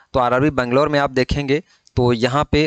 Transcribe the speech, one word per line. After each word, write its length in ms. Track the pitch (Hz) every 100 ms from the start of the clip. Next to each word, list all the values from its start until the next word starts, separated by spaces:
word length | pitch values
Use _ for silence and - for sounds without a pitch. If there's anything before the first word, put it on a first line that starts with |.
| _
तो 60 | 135
आरआरबी 300 | 120 127 151
बेंगलुरु 400 | 131 123 127 151
में 80 | 147
आप 120 | 139
देखेंगे 500 | 131 123 143 139 147 - _ _ -
तो 140 | 123
यहाँ 300 | 120 123 139 147
पे 140 | 147